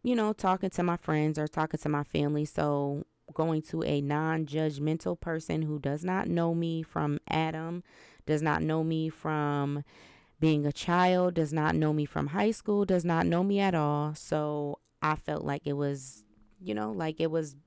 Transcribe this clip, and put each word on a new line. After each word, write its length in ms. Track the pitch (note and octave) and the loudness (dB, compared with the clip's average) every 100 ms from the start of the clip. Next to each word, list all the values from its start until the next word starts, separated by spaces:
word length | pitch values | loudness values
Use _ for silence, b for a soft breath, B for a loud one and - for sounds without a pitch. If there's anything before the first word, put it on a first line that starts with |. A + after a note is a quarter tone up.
you 120 | B3 | 2
know, 200 | A#3+ G#3+ | 2 2
talking 340 | G#3+ F#3+ F#3 F#3 | 2 2 2 0
to 120 | - | 0
my 160 | F3 E3+ | 0 0
friends 400 | - D#3 D3+ D3+ | 0 2 2 0
or 100 | D3+ | -2
talking 320 | - D#3 D#3 | -2 -2 -2
to 80 | D3+ | 0
my 160 | D3 | -2
family. 400 | D3 D3+ D3 D3 | 0 0 2 0
So 640 | D3+ - D3+ C#3+ C#3+ C#3+ - _ - | -2 0 0 2 0 -4 -8 _ -10
going 300 | D#3 E3 D#3 | -2 0 0
to 200 | D#3 E3 | -2 -4
a 200 | - C#3+ | 0 0
non-judgmental 1160 | C#3+ D3 D#3+ D#3+ D3+ D3+ D#3 C#3+ D3+ D#3+ F3+ F3 | 0 0 0 -2 -2 0 -2 0 -2 -2 -2 -4
person 420 | F3 E3 D#3+ D#3+ | -4 -6 -2 -2
who 160 | D#3 D3+ | -2 -2
does 260 | C#3+ D3 | -2 -2
not 240 | F3+ F#3 - | -2 -2 0
know 260 | E3+ E3+ | 0 0
me 280 | E3+ E3+ E3 | 0 -2 -4
from 360 | D#3+ E3 D3+ C#3+ - | -4 -2 -2 -2 -2
Adam, 540 | D#3 D#3+ D#3+ E3 F3 B B B B - | -2 0 -4 -6 -8 B B B B -2
does 160 | D3+ | 0
not 200 | D#3 D#3 | 2 0
know 220 | D#3 D#3+ | 2 0
me 240 | D#3+ D#3+ D#3+ | 2 0 -2
from 760 | - D#3+ D3+ D3 C#3+ C#3+ C#3+ D3 B B B B B | -4 -4 0 0 0 0 -2 -6 B B B B B
being 280 | D#3+ D3+ D3 | 2 4 2
a 60 | |
child, 600 | - - F3 F#3 F3+ F3+ | -2 0 4 6 4 2
does 180 | E3+ D#3 | 2 0
not 220 | D#3+ D#3 | 2 2
know 200 | D#3+ D#3 | 2 2
me 100 | D3+ | 2
from 240 | D3 - C#3+ | 0 -2 -2
high 220 | F3+ G#3 | 0 0
school, 340 | A3 - G#3 | 0 0 0
does 200 | F#3+ F#3 | 4 2
not 220 | E3+ E3 E3+ | 2 2 2
know 160 | E3+ | 2
me 180 | G3 G3+ | 2 2
at 140 | G3 | 2
all. 400 | E3+ D3 D3 D3+ | 2 2 0 -2
So 680 | D3+ - D3+ D3+ D3 D3 D3 _ _ | -6 -2 -2 0 -2 -4 -6 _ _
I 160 | D3+ D#3 | -2 -2
felt 280 | - D3+ | -4 -4
like 220 | D3 C#3+ D3 | -4 -4 -4
it 80 | |
was, 500 | C#3+ C#3+ C#3 C3 - _ _ - _ | -2 -2 -2 -8 -16 _ _ -20 _
you 140 | F#3 | -6
know, 180 | G#3+ G#3+ | -4 -2
like, 280 | G3+ D#3+ D#3+ | -2 -4 0
it 100 | D#3+ | 0
was 260 | D#3+ D3+ C#3 | 0 -4 -10